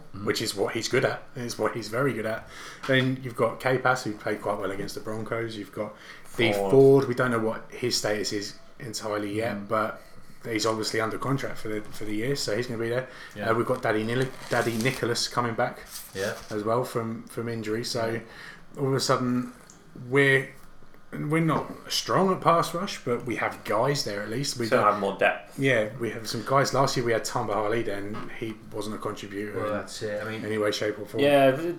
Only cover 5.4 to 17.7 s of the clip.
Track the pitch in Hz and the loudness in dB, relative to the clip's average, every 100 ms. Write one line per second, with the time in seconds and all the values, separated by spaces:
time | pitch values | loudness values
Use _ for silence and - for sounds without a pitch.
5.4 | 113 110 98 - 107 - - - - - | -4 -6 -8 -8 -8 -10 -18 -18 -8 2
6.4 | 117 101 98 135 135 139 135 123 127 117 | 4 4 6 10 10 10 6 2 2 2
7.4 | 110 110 - - 123 104 110 104 92 104 | 0 -4 -10 -4 -2 0 0 0 -2 -4
8.4 | 101 - - - 113 107 110 104 104 104 | -6 -10 -18 -12 -10 -6 -4 -2 -2 -2
9.4 | 113 101 101 110 110 - - - - - | -2 -4 -2 0 0 -4 -12 -14 -14 -12
10.4 | 120 110 110 110 104 110 110 101 123 139 | -4 0 2 0 0 0 0 -2 0 0
11.4 | 113 - 110 107 - - 92 104 123 143 | -2 -4 -4 -4 -6 -6 -2 -2 0 -2
12.4 | - 104 123 113 113 123 127 - - 104 | 0 -2 -2 -2 -2 -2 -4 -12 -14 -4
13.4 | 104 113 117 123 120 107 110 123 131 - | 2 2 2 0 2 0 0 0 0 -4
14.4 | - 120 117 113 127 - 120 117 - - | 0 2 2 2 0 0 0 0 0 -2
15.4 | 120 110 120 - - - - 95 101 - | -2 0 -2 -4 -12 -14 -10 -4 -4 -4
16.4 | - 107 104 120 127 120 113 117 - - | -6 -4 0 0 0 -2 -4 -6 -8 -6
17.4 | 117 113 107 | -4 -4 -2